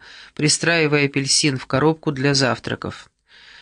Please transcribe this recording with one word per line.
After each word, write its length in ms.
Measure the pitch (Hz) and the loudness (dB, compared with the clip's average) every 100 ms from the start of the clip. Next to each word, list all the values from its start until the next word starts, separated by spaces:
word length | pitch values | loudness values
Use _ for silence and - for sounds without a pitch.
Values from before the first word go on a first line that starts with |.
| - - - | -12 -20 -16
пристраивая 720 | - 151 - 160 170 151 147 139 | -2 0 0 0 2 2 2 2
апельсин 520 | 139 139 - 151 135 | 0 -2 0 0 -2
в 80 | - | -2
коробку 460 | 131 151 160 156 | 0 2 0 -2
для 220 | 131 139 | -2 0
завтраков, 760 | 135 131 117 - 123 - - - _ _ - - - | 2 0 -2 -6 -8 -8 -12 -16 _ _ -20 -20 -20